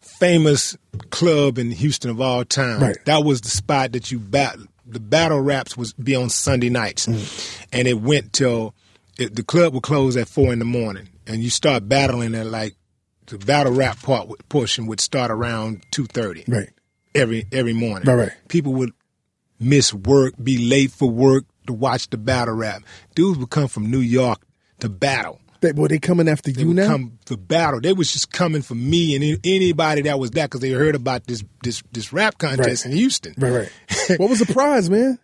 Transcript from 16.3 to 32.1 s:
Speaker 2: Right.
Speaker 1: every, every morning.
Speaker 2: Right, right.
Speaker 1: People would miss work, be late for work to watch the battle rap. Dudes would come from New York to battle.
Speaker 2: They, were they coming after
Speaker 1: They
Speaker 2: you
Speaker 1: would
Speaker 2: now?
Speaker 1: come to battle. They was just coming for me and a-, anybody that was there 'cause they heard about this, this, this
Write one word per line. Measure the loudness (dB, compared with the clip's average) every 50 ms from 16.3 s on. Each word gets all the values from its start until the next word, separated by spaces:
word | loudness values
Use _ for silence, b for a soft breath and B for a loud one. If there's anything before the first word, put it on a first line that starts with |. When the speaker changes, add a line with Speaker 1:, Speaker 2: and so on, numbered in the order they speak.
| -8 -8 -4 -2
Speaker 2:
Right. | -2 -2 -2 -6 _ _ _ _ _ _ _ _ _
Speaker 1:
every, | 0 0 0 -2 -6 -6 -6
every | -4 -4 -2 -2 -2
morning. | -2 -2 -4 -4 0 2 2
Speaker 2:
Right, | 4
right. | 4 2 0 -4 -14 _ _
Speaker 1:
People | -2 -2 0 0 -2
would | -2 -2 -4 -6 _ _ _ _ _ _ _ _ _ _ _ _ _
miss | 2 4 6 6 4 4
work, | -2 -2 2 4 6 6 6 4 -2 -4
be | -2 0 0
late | 2 2 4 4 4 4 2
for | 2 0 0 0
work | 2 4 6 6 6 4 2 _ _ _ _
to | -10 -6
watch | -2 0 0 0 -2 -4 -6
the | -8
battle | -6 -2 -2 0 0 0 -2 -2
rap. | -4 -4 -6 -6 -8 -14 B B B B B _
Dudes | 2 2 4 2 0
would | -2 -2
come | 0 -2 -2 0
from | -2 -4 -4 -2
New | 0 0
York | 2 2 2 2 2 2 0 -4 _ _ _ _ _ _ _ _
to | -8 -8
battle. | -4 -2 -2 0 0 -2 -4 -6 -10 _ _ _ _ _
Speaker 2:
They, | 0 0
were | 2 2 0 2
they | 0 0
coming | 2 2 2 4 4 2
after | 2 0 -2 -6
Speaker 1:
They | -2 0
Speaker 2:
you | 0 2
Speaker 1:
would | 2
Speaker 2:
now? | 2 2
Speaker 1:
come | 2 2 0 -2 -8 -14 _ _
to | -12 -12
battle. | -12 -4 0 2 2 2 2 0 0
They | 0 0
was | 2 2 2 -2
just | -2 -4 -6 -6
coming | -2 -2 0 0 0 -2
for | -4 -6 -8
me | -6 -2 0 2 2 2 2 0
and | 0 0
a-, | 0 -2 -2 0
anybody | 0 2 2 2 2 2 2 0 0 0 0
that | 0 0 -2 -2
was | -4 -2
there | -2 -2 -2 -2
'cause | -4 -6
they | -4 -2
heard | 0 2 2 2 2
about | 0 -2 -4 -4 -4 -6
this, | -8 -10 -10 -10 -16 _ _ -8
this, | -8 -8 -8 -12 _
this | -10 -10 -10 -6